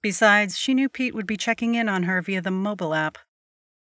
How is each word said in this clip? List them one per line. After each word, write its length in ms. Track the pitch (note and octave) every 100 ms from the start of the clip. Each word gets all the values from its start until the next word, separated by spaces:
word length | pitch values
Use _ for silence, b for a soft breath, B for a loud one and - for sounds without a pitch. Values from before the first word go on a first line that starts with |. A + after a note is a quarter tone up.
Besides, 560 | G#3+ F#3 A3 G#3 G#3 -
she 160 | -
knew 140 | C4 C4+
Pete 260 | - B3+
would 120 | A3 F#3+
be 100 | G#3+
checking 400 | - - A#3 A#3
in 120 | A3
on 140 | F#3+
her 180 | F3 F#3
via 220 | F3 F#3+
the 80 | F#3
mobile 420 | F#3 G3+ G3+ E3+
app. 240 | D#3 D#3 - _ _ _ _ _ _ _